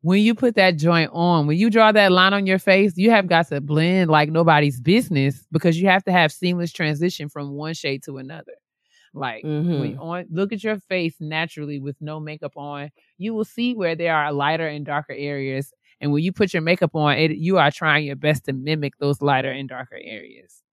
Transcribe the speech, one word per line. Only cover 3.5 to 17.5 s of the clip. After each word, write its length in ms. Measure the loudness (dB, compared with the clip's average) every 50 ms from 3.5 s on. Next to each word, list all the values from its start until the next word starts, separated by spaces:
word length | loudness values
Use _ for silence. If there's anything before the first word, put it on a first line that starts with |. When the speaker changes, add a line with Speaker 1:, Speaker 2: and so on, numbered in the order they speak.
| -4 -6
Speaker 1:
blend 500 | -4 0 0 2 2 2 4 2 4 4
like 180 | 4 4 4 4
nobody's 500 | 2 2 4 6 6 6 4 2 -2 -2
business, 640 | 2 2 4 4 2 2 0 2 2 0 -2 -4 _ _
because 280 | -4 0 2 2 2 2
you 80 | 2
have 160 | 4 2 2 2
to 80 | 2
have 200 | 2 2 2 2
seamless 400 | 0 -2 -4 -2 -2 -2 -4 -6 -6
transition 560 | -4 -4 -4 -2 -2 -2 -4 -4 -6 -12 -12
from 220 | _ -12 -12 -10 -10
one 200 | -10 -8 -8 -10
shade 300 | -6 -6 -6 -6 -6 -10
to 140 | -14 -14
another. 360 | -14 -14 -16 -16 -18 -18 -20 -20 _ _ _ _ _ _ _ _ _ _ _ _
Like, 280 | -10 -8 -8 -8 -8 -8
Speaker 2:
Mm-hmm. 340 | -6 -4 -2 -2 -2 -2 -2
Speaker 1:
when 180 | -4 -6 -8
on, 280 | -10 -12 -10 -10 -10 -10 -8
look 220 | -6 -4 -4 -4
at 120 | -6 -8 -6
your 140 | -6 -6
face 380 | -6 _ _ -4 -4 -4 -4 -6 _
naturally 600 | -12 -6 -6 -6 -6 -6 -8 -12 -10 -10 -10 -10
with 160 | -10 -10 -12 _
no 180 | -12 -12 -12 -12
makeup 340 | -12 -12 -14 -12 -14 -14 _
on, 320 | -12 -14 -14 -12 -12 -14 -16 _ _ _ _ _
you 160 | _ -10 -8 -6
will 120 | -6 -6
see 280 | -8 -6 -6 -4 -4 -4
where 200 | -2 -4 -4 -4
there 200 | -2 -2 0 0
are 180 | 0 0 -2 -2
lighter 340 | -2 -2 -2 -2 -2 -4
and 180 | -6 -6 -8 -8
darker 280 | -6 -6 -6 -6 -8 -12
areas. 580 | -10 -8 -8 -6 -6 -6 -6 -6 -6 -8 -10 _ _ _ _ _ _
And 100 | -4 -2
when 100 | -2 0 -2
you 100 | -2 -2
put 200 | -2 -2 -2 -2
your 80 | -4 0
makeup 320 | 0 0 0 0 -2 -2
on, 220 | 0 0 0 2
it, 140 | 2 0 0
you 260 | 0 -2 -2 0